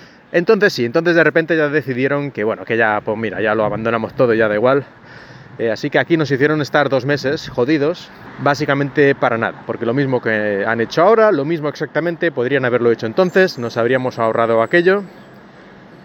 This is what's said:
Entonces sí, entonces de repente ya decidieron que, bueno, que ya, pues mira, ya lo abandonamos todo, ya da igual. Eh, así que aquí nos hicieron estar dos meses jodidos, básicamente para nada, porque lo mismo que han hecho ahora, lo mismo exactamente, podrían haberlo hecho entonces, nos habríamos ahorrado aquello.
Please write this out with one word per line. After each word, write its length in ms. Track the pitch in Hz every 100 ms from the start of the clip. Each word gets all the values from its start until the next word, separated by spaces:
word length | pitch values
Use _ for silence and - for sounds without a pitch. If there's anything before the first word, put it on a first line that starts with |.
| - - _
Entonces 440 | 170 175 214 196
sí, 100 | -
entonces 300 | 117 165 170
de 100 | 170
repente 320 | 151 165 160 160
ya 120 | 147
decidieron 640 | 147 135 123 131 143 143
que, 120 | 117
bueno, 220 | 107 90 95
que 100 | 117
ya, 240 | 110 104
pues 140 | 113 107
mira, 240 | 110 92
ya 140 | 107
lo 100 | 110
abandonamos 480 | 107 104 113 113 107
todo, 200 | - 127
ya 120 | 110 110
da 100 | 104
igual. 280 | 120 139 131 - - - - - - -
Eh, 120 | 113
así 180 | 104 147
que 100 | 147
aquí 180 | 131 165
nos 140 | 139
hicieron 300 | 135 147 156
estar 300 | 139 151 139
dos 160 | 135 127
meses 420 | 143 135 156 -
jodidos, 640 | - 123 156 143 180 - - - -
básicamente 760 | 135 143 143 139 139 143 139
para 240 | 135 131 113
nada, 240 | 104 - -
porque 200 | 110 113
lo 80 |
mismo 260 | 127 135 123
que 440 | 120 107 107 101 107
han 160 | 117
hecho 200 | 110 -
ahora, 300 | 185 226 214
lo 140 | 156 143
mismo 220 | 170 147
exactamente, 640 | - 147 151 170 165 170
podrían 360 | 135 123 139 127
haberlo 240 | 120 117
hecho 160 | 113 113
entonces, 520 | 113 185 190 185 -
nos 200 | 117 120
habríamos 400 | 117 131 127 -
ahorrado 420 | 113 113 113 113
aquello. 420 | 113 175 175 202 185 - - - - - - - - -